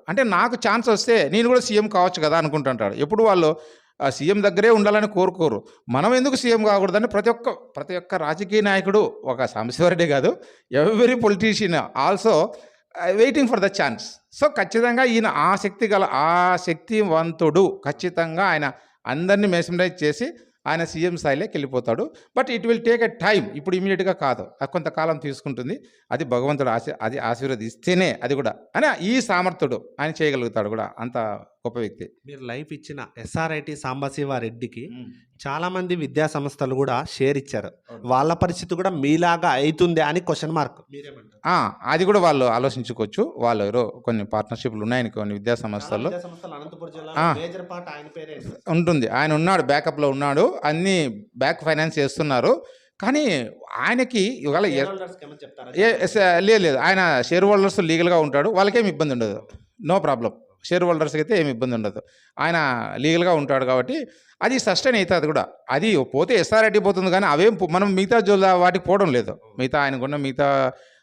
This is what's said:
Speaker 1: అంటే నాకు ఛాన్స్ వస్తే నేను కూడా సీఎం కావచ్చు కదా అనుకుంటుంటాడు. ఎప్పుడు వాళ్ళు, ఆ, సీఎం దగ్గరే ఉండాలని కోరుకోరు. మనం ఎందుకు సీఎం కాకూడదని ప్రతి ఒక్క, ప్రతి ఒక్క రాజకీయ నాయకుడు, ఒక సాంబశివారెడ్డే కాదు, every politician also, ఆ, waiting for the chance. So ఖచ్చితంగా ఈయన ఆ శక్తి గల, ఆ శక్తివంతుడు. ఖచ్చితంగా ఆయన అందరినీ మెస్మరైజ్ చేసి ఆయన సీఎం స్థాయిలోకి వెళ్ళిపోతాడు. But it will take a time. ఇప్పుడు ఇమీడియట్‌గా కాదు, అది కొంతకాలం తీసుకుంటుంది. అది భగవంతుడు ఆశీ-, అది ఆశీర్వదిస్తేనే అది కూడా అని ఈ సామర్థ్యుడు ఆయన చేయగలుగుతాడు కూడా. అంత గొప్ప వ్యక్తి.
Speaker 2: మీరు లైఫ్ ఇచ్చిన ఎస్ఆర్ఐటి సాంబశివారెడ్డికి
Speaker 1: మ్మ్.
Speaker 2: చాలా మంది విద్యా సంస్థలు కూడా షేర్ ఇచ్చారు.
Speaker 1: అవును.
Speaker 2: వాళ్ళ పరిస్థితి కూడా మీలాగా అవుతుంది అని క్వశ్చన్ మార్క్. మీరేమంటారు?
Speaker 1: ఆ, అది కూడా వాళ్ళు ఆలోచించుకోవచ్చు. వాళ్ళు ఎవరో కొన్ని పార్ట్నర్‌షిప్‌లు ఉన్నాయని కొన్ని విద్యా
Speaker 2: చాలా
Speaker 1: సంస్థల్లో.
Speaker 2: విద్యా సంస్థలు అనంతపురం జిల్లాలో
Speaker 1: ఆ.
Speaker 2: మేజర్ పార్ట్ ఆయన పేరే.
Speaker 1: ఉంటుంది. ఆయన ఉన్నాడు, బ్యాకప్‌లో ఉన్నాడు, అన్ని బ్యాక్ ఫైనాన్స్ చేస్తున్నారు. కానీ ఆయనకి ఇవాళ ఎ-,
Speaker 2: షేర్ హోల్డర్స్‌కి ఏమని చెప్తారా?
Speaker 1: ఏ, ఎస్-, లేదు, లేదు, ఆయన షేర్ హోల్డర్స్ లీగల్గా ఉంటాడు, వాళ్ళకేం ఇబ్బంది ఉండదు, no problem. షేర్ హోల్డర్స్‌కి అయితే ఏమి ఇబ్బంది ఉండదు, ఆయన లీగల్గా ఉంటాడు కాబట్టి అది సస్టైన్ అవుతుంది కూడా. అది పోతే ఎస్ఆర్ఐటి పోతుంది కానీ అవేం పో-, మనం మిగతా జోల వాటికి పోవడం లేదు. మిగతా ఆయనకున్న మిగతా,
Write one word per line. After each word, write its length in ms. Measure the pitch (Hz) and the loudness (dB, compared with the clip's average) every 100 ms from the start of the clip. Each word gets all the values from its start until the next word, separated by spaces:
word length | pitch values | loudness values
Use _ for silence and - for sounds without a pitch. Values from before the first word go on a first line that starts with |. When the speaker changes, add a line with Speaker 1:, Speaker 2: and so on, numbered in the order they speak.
| - | -6
Speaker 1:
అంటే 140 | 185 | 0
నాకు 320 | 247 180 226 240 | 2 2 0 0
ఛాన్స్ 340 | 233 214 240 | 0 0 2
వస్తే 400 | 208 - 233 143 | 2 4 2 4
నేను 180 | 185 233 | 2 4
కూడా 120 | 247 | 4
సీఎం 280 | 233 208 214 | 2 0 2
కావచ్చు 360 | 208 180 180 | 2 2 2
కదా 140 | 156 165 | 0 2
అనుకుంటుంటాడు. 560 | 156 151 135 123 104 | 2 0 -2 0 -2
ఎప్పుడు 300 | 107 147 208 | -2 -2 2
వాళ్ళు, 320 | 226 190 156 156 - - _ - | 4 4 4 0 -6 -20 _ -4
ఆ, 80 | 139 | -4
సీఎం 340 | 131 147 208 | -2 0 2
దగ్గరే 260 | 202 175 214 | 2 4 4
ఉండాలని 380 | 226 202 208 208 | 6 4 2 2
కోరుకోరు. 600 | 202 185 185 160 107 - _ - | 2 0 2 0 0 -8 _ -4
మనం 260 | 123 180 254 | 0 2 2
ఎందుకు 200 | 262 262 | 2 0
సీఎం 280 | 240 226 | 2 2
కాకూడదని 440 | 214 202 190 185 233 | 4 4 2 0 0
ప్రతి 220 | 202 208 | 0 0
ఒక్క, 200 | 233 247 | 0 -2
ప్రతి 480 | 190 - - 143 180 | -6 -10 -14 -8 -8
ఒక్క 180 | 175 185 | -6 -4
రాజకీయ 460 | 151 160 196 214 | -2 -4 0 2
నాయకుడు, 380 | 202 196 185 202 160 - | 2 2 2 2 2 -2
ఒక 220 | - 123 123 | -6 -2 -2
సాంబశివారెడ్డే 640 | 113 117 123 170 175 170 | -4 -6 2 2 4 2
కాదు, 300 | 139 151 349 - - - | 2 2 -2 -8 -20 -4
every 400 | 131 156 220 240 | 2 2 4 4
politician 580 | 247 220 202 220 208 208 | 4 2 2 2 0 0
also, 760 | 165 110 - 143 196 226 170 180 - - _ _ - | 0 -2 -2 0 2 2 2 2 -4 -20 _ _ -6
ఆ, 120 | 175 | 0
waiting 340 | 196 247 294 | 4 4 4
for 140 | 262 233 | 2 2
the 120 | 196 | 0
chance. 320 | 196 147 113 - - _ - | 0 -2 -4 -12 -20 _ 0
So 60 | 294 | 0
ఖచ్చితంగా 560 | 294 185 226 240 240 | 0 -2 0 2 2
ఈయన 240 | 262 226 220 | 2 2 0
ఆ 280 | - 160 190 | 2 2 2
శక్తి 320 | 202 196 233 | -2 -2 0
గల, 160 | 196 | 2
ఆ 520 | 190 131 151 175 180 180 | 2 0 2 4 2 2
శక్తివంతుడు. 1300 | 175 165 - 220 208 160 165 160 160 151 185 131 139 | -2 -6 -2 0 2 2 0 0 2 4 2 0 -6
ఖచ్చితంగా 540 | 147 180 175 165 160 | -6 -6 -4 -4 -2
ఆయన 280 | 196 160 147 - _ _ - | 0 0 -2 -6 _ _ -8
అందరినీ 400 | 135 180 202 208 | -4 2 2 2
మెస్మరైజ్ 560 | 175 170 175 180 180 | 0 0 0 -2 0
చేసి 280 | 151 147 254 - _ _ - | -2 -2 -4 -8 _ _ -4
ఆయన 160 | 160 | -2
సీఎం 340 | 165 156 175 175 | -4 -2 -4 -2
స్థాయిలోకి 340 | 151 139 220 165 | -2 -2 -2 -6
వెళ్ళిపోతాడు. 580 | 139 131 120 117 269 - _ - | -4 -4 -2 -2 -4 -10 _ -4
But 100 | 262 | -2
it 120 | 233 226 | -2 0
will 160 | 233 | 0
take 200 | 233 233 | 2 2
a 80 | 226 | 0
time. 340 | - 175 208 196 147 | 0 0 2 0 -8
ఇప్పుడు 200 | 151 185 | -4 -2
ఇమీడియట్‌గా 380 | 190 190 190 | 0 0 -2
కాదు, 280 | 175 143 123 | -2 -2 -2
అది 300 | 90 - 139 | -6 -8 -6
కొంతకాలం 460 | 180 160 156 160 156 | -4 -6 -4 -2 -2
తీసుకుంటుంది. 640 | 151 135 - 123 127 240 - _ - | -6 -10 -10 -8 -8 -10 -12 _ -8
అది 120 | 123 | -6
భగవంతుడు 460 | 147 120 131 147 135 | -2 -2 0 0 0
ఆశీ-, 240 | 113 117 - | -2 -4 -6
అది 180 | 110 131 | -6 -4
ఆశీర్వదిస్తేనే 1000 | 113 117 135 127 110 - - 180 180 110 | -4 -4 -4 -6 -8 -6 -2 2 2 0
అది 120 | 127 139 | -4 -2
కూడా 200 | 120 104 - - | -4 -6 -8 -2
అని 300 | 294 190 180 | 0 0 0
ఈ 160 | 254 | -2
సామర్థ్యుడు 680 | 233 180 185 175 143 123 - - | 0 0 0 -2 -4 -4 -10 -8
ఆయన 140 | 147 156 | -6 -2
చేయగలుగుతాడు 480 | 156 135 120 107 104 | -2 -2 -2 -2 -4
కూడా. 220 | 110 104 - | -4 -6 -8
అంత 180 | 117 123 110 104 107 _ 120 | -8 -6 -6 -6 -12 _ -10
గొప్ప 120 | 120 | -6
వ్యక్తి. 300 | 107 - 87 _ 131 | -8 -8 -18 _ -20
Speaker 2:
మీరు 180 | 143 | -18
లైఫ్ 300 | 127 123 151 | -12 -12 -12
ఇచ్చిన 320 | 147 - 143 117 - | -16 -16 -16 -16 -16
ఎస్ఆర్ఐటి 580 | 110 - 160 156 156 147 | -10 -6 -4 -6 -8 -10
సాంబశివారెడ్డికి 1120 | 135 131 139 139 139 131 117 117 120 - 143 | -8 -6 -6 -6 -6 -4 -6 -10 -12 -12 -16
Speaker 1:
మ్మ్. 140 | 127 123 - _ _ 139 | -16 -18 -20 _ _ -10
Speaker 2:
చాలా 220 | 143 175 | -6 -6
మంది 260 | 185 180 175 | -6 -4 -4
విద్యా 320 | 143 131 156 | -4 -2 -2
సంస్థలు 480 | 151 143 - 135 127 | -2 -6 -6 -4 -2
కూడా 300 | 135 123 160 | 0 -2 -4
షేర్ 280 | - 135 143 | -2 0 -2
ఇచ్చారు. 300 | 135 113 98 | -4 -8 -10
Speaker 1:
అవును. 400 | - _ 117 117 | -16 _ -12 -2
Speaker 2:
వాళ్ళ 260 | 127 151 | 0 2
పరిస్థితి 420 | 170 180 170 170 170 | 0 -2 -2 -8 -4
కూడా 140 | 190 | -4
మీలాగా 600 | 175 139 160 175 170 170 | -2 0 2 2 2 2
అవుతుంది 520 | 131 143 156 180 160 | 0 0 2 2 2
అని 180 | 151 165 | 0 0
క్వశ్చన్ 320 | 180 156 151 | -2 -4 -4
మార్క్. 240 | 165 135 - - | -4 -4 -6 -20
మీరేమంటారు? 500 | 139 143 135 107 _ 156 | -20 -20 -20 -20 _ -2
Speaker 1:
ఆ, 280 | 175 113 - | 0 0 -4
అది 240 | 117 156 185 | -2 0 4
కూడా 140 | 208 | 4
వాళ్ళు 260 | 175 143 127 | 6 4 2
ఆలోచించుకోవచ్చు. 880 | 117 131 127 113 117 107 104 247 - | 2 0 -4 -8 -6 -4 -2 -4 -2
వాళ్ళు 260 | 117 113 | 0 0
ఎవరో 240 | 101 117 110 | 0 0 -2
కొన్ని 380 | - - 113 101 | -4 -4 -4 -2
పార్ట్నర్‌షిప్‌లు 560 | 110 107 113 127 110 | -4 -4 -4 -6 -6
ఉన్నాయని 280 | 107 127 117 | -4 -2 -2
కొన్ని 240 | 110 104 | -6 -8
విద్యా 220 | 104 104 120 107 | -6 -2 -2 -4
Speaker 2:
చాలా 140 | 104 | -8
Speaker 1:
సంస్థల్లో. 300 | 101 107 135 | -6 -4 -4
Speaker 2:
విద్యా 200 | 175 175 | -6 -12
సంస్థలు 240 | - 175 | -16 -16
అనంతపురం 380 | 147 151 160 165 | -14 -16 -16 -18
జిల్లాలో 220 | 165 156 156 | -16 -10 -2
Speaker 1:
ఆ. 160 | 165 | 0
Speaker 2:
మేజర్ 360 | 151 170 180 180 | 0 -6 -12 -14
పార్ట్ 180 | 180 175 | -14 -14
ఆయన 180 | 147 151 | -16 -18
పేరే. 340 | 165 156 147 - - - | -18 -16 -16 -16 -14 -4
Speaker 1:
ఉంటుంది. 380 | 160 170 160 113 | -2 2 0 0
ఆయన 260 | 113 151 | 0 0
ఉన్నాడు, 280 | 151 165 190 | 0 2 2
బ్యాకప్‌లో 480 | 135 143 151 147 147 | 2 0 0 -2 0
ఉన్నాడు, 500 | 135 143 139 226 381 | 0 0 2 2 0
అన్ని 600 | 147 156 190 185 143 104 - - | -2 0 0 0 0 -6 -12 -4
బ్యాక్ 260 | 135 165 | -2 -2
ఫైనాన్స్ 360 | 156 156 160 156 | -2 0 0 0
చేస్తున్నారు. 640 | 139 - 156 131 131 285 - - _ - | -2 0 0 2 2 0 -2 -20 _ -6
కానీ 480 | 202 285 294 156 123 - - - | -2 0 2 0 -4 -12 -14 -4
ఆయనకి 680 | 143 240 247 240 190 254 | -2 0 0 0 0 -2
ఇవాళ 220 | 143 151 202 | -2 0 0
ఎ-, 80 | |
Speaker 2:
షేర్ 140 | 139 143 | 0 -2
హోల్డర్స్‌కి 380 | 190 180 - 147 | -6 -12 -16 -20
ఏమని 120 | 147 | -20
చెప్తారా? 280 | - - 127 156 | -20 -20 -8 2
Speaker 1:
ఏ, 260 | 220 220 | 2 2
ఎస్-, 380 | 180 214 190 175 | 0 2 4 4
లేదు, 220 | 196 220 | 4 4
లేదు, 140 | 170 131 | 4 2
ఆయన 440 | 156 190 180 135 | 2 2 4 2
షేర్ 220 | 120 170 | 2 4
హోల్డర్స్ 360 | 196 208 196 - | 4 4 4 2
లీగల్గా 400 | 165 160 175 175 | 0 2 4 4
ఉంటాడు, 300 | 156 139 151 | 2 2 2
వాళ్ళకేం 360 | 196 202 233 208 | 2 2 4 0
ఇబ్బంది 280 | 143 151 | 0 -2
ఉండదు, 340 | 123 110 98 - - _ - 170 | 0 -2 -4 -12 -20 _ -10 -2
no 80 | 190 | 0
problem. 340 | 156 131 113 - _ _ - | 0 0 -2 -6 _ _ -4
షేర్ 180 | 180 | 0
హోల్డర్స్‌కి 340 | 175 165 151 151 | 2 2 0 -2
అయితే 220 | 151 208 | 0 0
ఏమి 100 | 151 | 0
ఇబ్బంది 260 | 120 127 117 | -2 -2 -2
ఉండదు, 260 | 107 - - _ _ - | -4 -6 -14 _ _ -4
ఆయన 180 | 147 170 147 123 110 98 | -2 0 0 -2 -6 -2
లీగల్గా 360 | 143 165 175 | 0 2 2
ఉంటాడు 320 | 165 135 135 127 | 0 2 0 2
కాబట్టి 400 | 127 123 294 254 _ _ - | 2 0 -4 -8 _ _ -4
అది 180 | 208 254 | -2 0
సస్టైన్ 360 | 214 180 269 233 | 0 0 2 2
అవుతుంది 300 | 180 180 151 | 2 2 2
కూడా. 220 | 151 92 - - | 0 -2 -8 -4
అది 340 | 135 214 180 | -2 2 0
పోతే 320 | 131 131 175 233 | 0 0 2 2
ఎస్ఆర్ఐటి 440 | 165 220 220 208 | 2 4 4 4
పోతుంది 320 | 196 185 185 | 2 0 2
కానీ 140 | 180 196 | 2 2
అవేం 300 | 147 202 202 | 4 4 4
పో-, 160 | 180 | 0
మనం 240 | 170 202 190 | 0 2 0
మిగతా 240 | 196 233 | 2 2
జోల 280 | 196 202 190 | 4 4 6
వాటికి 380 | 180 180 180 180 | 6 4 2 2
పోవడం 260 | 196 190 | 2 4
లేదు. 260 | 123 101 - - - | 2 -2 -8 -14 -8
మిగతా 200 | 131 147 | -2 0
ఆయనకున్న 360 | 139 135 131 147 | 0 -2 -6 -4
మిగతా, 560 | 139 131 143 139 131 127 - _ | -4 0 2 2 0 -4 -16 _